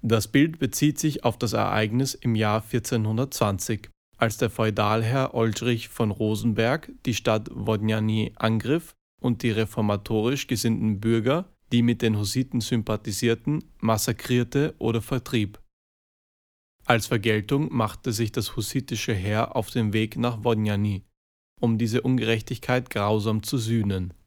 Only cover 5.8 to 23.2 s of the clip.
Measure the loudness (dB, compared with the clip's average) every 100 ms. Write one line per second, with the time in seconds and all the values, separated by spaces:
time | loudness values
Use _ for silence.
5.8 | -4 -2 -2 0 0 0 0 2 2 2
6.8 | -4 -10 -4 -2 2 0 0 -8 -2 0
7.8 | 2 0 2 0 0 0 0 0 2 -2
8.8 | -2 -20 _ _ -2 0 0 0 0 0
9.8 | 0 0 0 0 2 0 -2 -2 0 0
10.8 | 0 0 2 2 2 0 -2 _ _ 2
11.8 | 4 2 2 0 0 -2 -2 -2 0 -2
12.8 | 0 -4 -4 -2 0 0 0 -4 -4 -6
13.8 | 0 0 0 -4 0 0 2 0 -2 -2
14.8 | -2 -2 -2 -6 -2 -2 -2 -6 -20 _
15.8 | _ _ _ _ _ _ _ _ _ _
16.8 | 2 2 4 0 2 0 0 0 0 0
17.8 | -2 -2 -6 -2 -2 -2 -4 -6 -4 -4
18.8 | -4 -6 -2 -2 0 0 0 -2 -4 -2
19.8 | 0 0 -2 -2 -2 0 0 0 0 0
20.8 | 0 -2 -6 _ _ _ _ _ 0 2
21.8 | 2 0 0 0 2 -2 -2 -10 -2 -2
22.8 | 0 -2 2 2